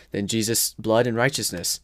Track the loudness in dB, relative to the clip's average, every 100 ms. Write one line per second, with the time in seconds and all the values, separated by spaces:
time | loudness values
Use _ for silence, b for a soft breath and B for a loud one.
0 | B -4 -2 0 0 0 -2 -4 2 4
1 | 4 2 0 0 -4 -4 -4 -6